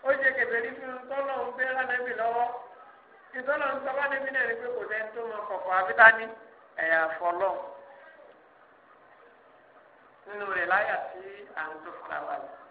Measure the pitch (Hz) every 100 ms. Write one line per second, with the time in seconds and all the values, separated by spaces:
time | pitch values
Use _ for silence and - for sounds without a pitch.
0 | 262 277 269 262 226 233 233 262 - 254
1 | - 277 277 262 240 247 262 262 254 247
2 | 247 220 226 240 240 - - - - -
3 | - - - 262 254 294 269 262 262 269
4 | 285 269 269 262 233 233 247 240 202 214
5 | 220 226 226 214 208 185 185 190 190 220
6 | 220 220 220 - - - - - 165 165
7 | 160 - 175 175 190 175 - - - -
8 | - - - - - - - - - -
9 | - - - - - - - - - -
10 | - - 196 208 202 185 170 190 220 190
11 | - 185 190 196 - 165 156 156 165 -
12 | - 151 143 139 - - -